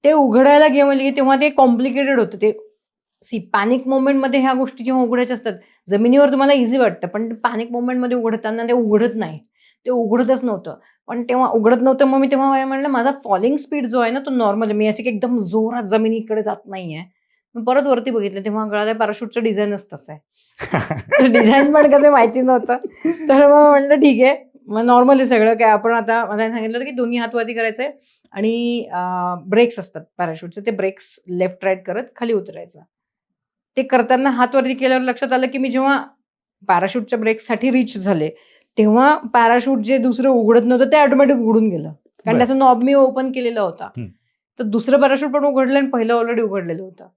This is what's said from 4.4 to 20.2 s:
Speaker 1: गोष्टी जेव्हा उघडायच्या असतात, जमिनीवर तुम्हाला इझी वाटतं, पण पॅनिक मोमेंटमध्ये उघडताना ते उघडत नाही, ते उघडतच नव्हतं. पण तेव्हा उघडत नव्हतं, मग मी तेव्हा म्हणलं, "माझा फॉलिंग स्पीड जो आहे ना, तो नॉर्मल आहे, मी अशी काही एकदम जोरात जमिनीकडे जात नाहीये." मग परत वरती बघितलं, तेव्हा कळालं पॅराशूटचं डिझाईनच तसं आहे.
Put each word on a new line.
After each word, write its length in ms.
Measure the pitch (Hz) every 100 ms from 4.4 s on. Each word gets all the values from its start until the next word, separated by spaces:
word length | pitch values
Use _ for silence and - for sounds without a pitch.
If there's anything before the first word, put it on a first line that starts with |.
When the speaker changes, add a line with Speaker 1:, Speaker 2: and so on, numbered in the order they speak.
| 262
Speaker 1:
गोष्टी 300 | 262 262 -
जेव्हा 200 | 240 262
उघडायच्या 320 | 240 247 247
असतात, 180 | 247 226 185 _ _ -
जमिनीवर 440 | 202 240 269 285
तुम्हाला 220 | 269 277
इझी 240 | 285 233 262
वाटतं, 300 | 226 170 175
पण 260 | 208 226
पॅनिक 380 | 226 233 226 233
मोमेंटमध्ये 460 | 240 247 254 247 247
उघडताना 460 | 226 220 220 226
ते 100 | 233
उघडत 380 | 247 220 208 233
नाही, 240 | 220 175 156 _ _ _ _
ते 40 | 247
उघडतच 540 | 247 220 247 247 262
नव्हतं. 340 | 247 196 170 151 _ _ -
पण 160 | 240
तेव्हा 240 | 240 247 254
उघडत 340 | 226 214 240
नव्हतं, 240 | 262 262
मग 140 | 269 269
मी 80 | 269
तेव्हा 380 | 269 269 269
म्हणलं, 220 | 269 269 285
"माझा 240 | 254 247 277
फॉलिंग 340 | - 190 226 285
स्पीड 300 | - 294 247
जो 120 | 247
आहे 120 | 226
ना, 80 | 262
तो 100 | 277
नॉर्मल 380 | 254 214 208 220
आहे, 60 |
मी 140 | 208 214
अशी 160 | 214
काही 120 | 240
एकदम 220 | 214 247 240
जोरात 460 | 185 214 220 240
जमिनीकडे 600 | 202 220 220 226 220 220
जात 120 | 214 202
नाहीये." 560 | - 190 180 156 185 _ _ _ _
मग 80 | 233
परत 240 | 226 262 277
वरती 240 | 240 240
बघितलं, 300 | 226 202 196
तेव्हा 220 | 202 214 214
कळालं 260 | 208 214
पॅराशूटचं 500 | 220 214 208 233 240
डिझाईनच 440 | 226 202 208 202 196
तसं 200 | 147 -
आहे. 80 | 156